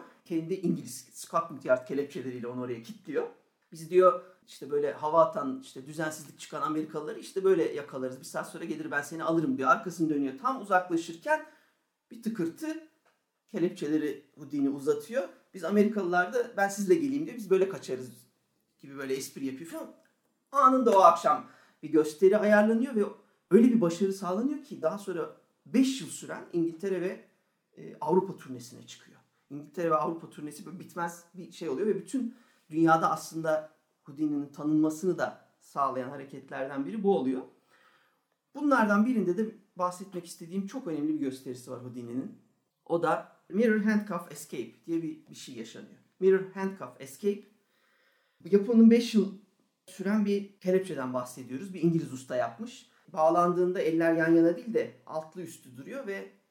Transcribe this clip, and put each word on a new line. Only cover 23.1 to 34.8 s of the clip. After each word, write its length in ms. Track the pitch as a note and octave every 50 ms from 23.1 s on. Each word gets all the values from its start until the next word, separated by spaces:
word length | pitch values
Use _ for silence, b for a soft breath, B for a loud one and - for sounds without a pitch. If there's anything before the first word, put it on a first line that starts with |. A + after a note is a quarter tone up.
| - - b b b b b -
öyle 160 | E3+ A3+ A#3+
bir 140 | B3+ A3+ -
başarı 320 | E3+ E3+ E3 - G3 F#3+ F#3+
sağlanıyor 500 | - G3+ F3 F#3 G#3 B3+ D4 D4+ D4 -
ki 180 | - F#3+ C3+
daha 160 | D3+ D#3+ F#3+
sonra 400 | G#3 G3+ F#3+ F3 E3 C3 - - _ _ _ _ _ -
beş 360 | C#3 D#3+ C4 C4 C4 - -
yıl 60 | E3
süren 380 | - - - - D3+ D#3+ - - - -
İngiltere 480 | E3+ E3 E3+ E3 - G3+ G3 F#3+ F3+
ve, 240 | F3 G3 A3 - - _ _ _ _ _ _ _ _ _ _
e, 180 | - - - - -
Avrupa 360 | B2 D3+ E3+ F#3+ F#3+ F#3+ -
turnesine 500 | - - C3+ B2+ A#2 - - A#2+ A#2 A#2
çıkıyor. 320 | - - - - - - _ _ _ _ _ _ -
İngiltere 420 | C#3+ D3 D3+ - - F#3 E3+ E3
ve 40 | D#3
Avrupa 340 | D3+ D3+ F3 E3 E3 - -
turnesi 360 | - E3 D3+ D3+ D3 - -
böyle 140 | D3+ F3 E3+
bitmez 440 | - - - F3+ E3+ E3+ - - - _ -
bir 180 | F3+ E3+ -
şey 180 | - - E3+ D#3
oluyor 180 | C3 D3 G3+
ve 80 | A3 -
bütün 400 | F#3+ - - - B3+ A3+ - b b b b b b b b
dünyada 420 | D3+ D#3+ E3 D#3+ E3 D#3+ F3+ E3
aslında 580 | D#3+ D#3+ - - D#3+ D#3+ D#3+ D#3+ D#3 D#3 D#3 - _ _ _ _ _ _ _
Houdini'nin 440 | - C3+ C#3+ D#3 D3 D3 C#3+ C#3+
tanınmasını 720 | C#3+ - E3 D3 D3+ D#3 D#3